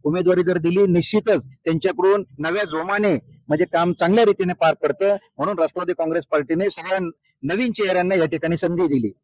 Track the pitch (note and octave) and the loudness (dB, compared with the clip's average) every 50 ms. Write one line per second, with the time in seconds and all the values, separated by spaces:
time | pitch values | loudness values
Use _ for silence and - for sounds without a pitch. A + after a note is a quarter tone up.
0 | - D3 E3 F3+ E3+ F3+ F3+ F3+ F3+ F3 F3+ F3 D#3+ E3+ F3+ G3 G3+ F#3+ E3+ E3+ | -2 -2 -2 2 2 2 2 2 2 0 -2 0 0 0 2 2 2 4 2 0
1 | E3 - - G#3+ - A3 G3+ C#3+ - - - _ _ E3 E3 D#3 - F#3+ E3 E3+ | 0 0 -2 -2 2 2 0 0 -2 -8 -20 _ _ -4 -2 0 -2 -2 -2 2
2 | F3+ G3 G3+ G3+ F#3+ _ C3 C3+ D3+ D#3+ F3 G#3 G#3 F3 D3+ D#3+ E3+ F#3+ G3+ G#3 | 2 2 2 2 -2 _ -10 -6 -6 -4 -2 -4 -4 -4 -6 -6 -4 -4 -2 0
3 | G#3 G3+ E3 A2+ _ _ - - _ - D3+ D#3 F3+ - - E3 E3+ F3 E3+ - | 0 0 0 0 _ _ -20 -20 _ -4 -2 -2 0 0 0 0 0 0 0 0
4 | F3+ F3 G3+ A#3 A#3 G#3 F#3+ - F#3+ F3+ F3 _ E3 D#3+ D#3 _ - D3 C3+ - | 0 2 4 4 4 4 2 2 -2 -4 0 _ 2 2 2 _ -2 -4 -2 0
5 | F#3+ G3+ G3+ G3 _ _ _ - - - G#4 E4+ D#3+ D#3+ _ - - - - - | 0 0 0 0 _ _ _ -4 -4 -4 0 -2 -2 -2 _ -6 -4 -4 -4 -2
6 | E3 D#3+ D#3+ E3+ D3 _ D#3 D3+ C#3+ - E3 E3+ G3 - - - E3 F#3 F#3+ F#3+ | -2 -2 -2 -4 -4 _ -2 -2 0 0 -2 0 0 -2 -4 -6 -6 -4 -4 -2
7 | F3+ E3 - _ _ _ _ _ C3 C#3+ F3+ G#3 B3+ A#3+ G3+ - G#3 F#3+ F#3 F3+ | -2 -6 -8 _ _ _ _ _ -6 -4 -2 -2 -2 -2 -2 -2 -2 0 0 0
8 | F3+ F#3 G3 F#3 D#3+ D3+ E3 D3+ E3 D#3+ E3+ D#3+ - E3+ F3 E3+ F3+ D3+ C#3+ C3 | 2 2 2 2 2 0 -2 -4 -2 -2 -2 0 -2 -2 0 0 0 2 0 0
9 | A2+ G2+ - _ | -2 -4 -6 _